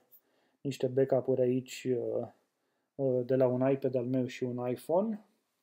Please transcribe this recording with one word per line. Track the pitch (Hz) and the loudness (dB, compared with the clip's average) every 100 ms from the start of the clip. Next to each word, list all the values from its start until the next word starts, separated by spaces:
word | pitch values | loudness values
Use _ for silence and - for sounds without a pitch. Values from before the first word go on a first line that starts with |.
| _ _ _ _ _ _ | _ _ _ _ _ _
niște | 139 127 127 | -6 -2 0
backup-uri | 127 135 131 127 131 | 2 2 2 2 2
aici, | 123 127 127 - 131 | 2 0 -4 -8 -2
uh, | 123 113 113 117 - _ _ _ _ _ - | -2 -2 -4 -6 -12 _ _ _ _ _ -2
uh, | 135 127 123 | 0 0 2
de | 131 | 4
la | 127 | 4
un | 123 131 | 4 2
iPad | 135 135 127 | 2 0 -2
al | 120 | 0
meu | 131 123 | 0 -2
și | - | -4
un | 127 123 123 | -4 -4 -4
iPhone. | 120 - 170 226 208 - _ _ _ | -4 0 0 0 -4 -12 _ _ _